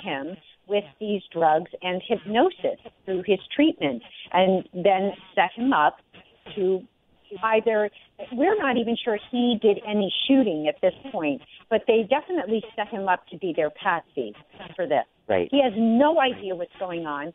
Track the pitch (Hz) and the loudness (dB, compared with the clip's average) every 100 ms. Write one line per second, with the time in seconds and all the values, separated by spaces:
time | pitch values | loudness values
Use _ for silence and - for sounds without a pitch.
0 | 190 139 147 190 - _ - 202 151 - | -8 -6 -6 -12 -18 _ -4 -4 -4 -8
1 | 214 202 - 165 165 156 175 - 180 180 | -4 -4 -6 0 2 2 -2 -8 -6 -6
2 | - 214 196 226 359 359 143 - - - | -4 -6 -2 2 2 0 -6 -6 -12 -14
3 | - 185 185 190 - - 311 - 147 120 | -6 -4 0 -2 0 2 2 2 -4 -4
4 | - - - 180 190 185 - 180 190 190 | -10 -20 -2 2 4 2 -2 0 2 2
5 | 196 - - - 220 - 254 175 151 - | 0 -6 -4 0 0 0 0 4 2 0
6 | _ - - _ - 208 185 185 - _ | _ -20 -20 _ -12 -2 0 0 -4 _
7 | _ _ _ 277 220 220 226 214 208 - | _ _ _ -6 0 2 2 0 0 -6
8 | - - - 240 339 427 277 240 226 233 | -20 -18 -8 -2 0 2 0 0 -2 -2
9 | 240 208 - 247 240 214 220 202 214 208 | -2 -4 -4 -2 0 2 2 2 0 -2
10 | 190 - - 269 214 156 151 - 180 - | -2 -2 4 4 4 0 -2 0 0 -2
11 | 269 214 151 - - - - 220 - 226 | -8 -4 -4 -4 -8 -20 -4 -2 2 2
12 | 202 285 - 349 208 220 220 - 208 202 | 2 -2 -2 -4 -2 -4 -4 -8 -8 -4
13 | 196 180 - 175 185 160 151 - 196 170 | -2 -2 -4 -8 -4 -2 -2 -2 -2 -2
14 | - 143 110 - _ - 175 - 160 135 | -4 -8 -8 -12 _ -20 -14 -8 -2 0
15 | - _ - 95 85 277 262 202 226 226 | -2 _ -2 0 2 2 2 2 2 4
16 | 294 330 262 196 196 175 175 - 185 170 | 4 4 0 -2 -8 -8 -10 -10 -8 -6
17 | 160 143 160 | -6 -8 -8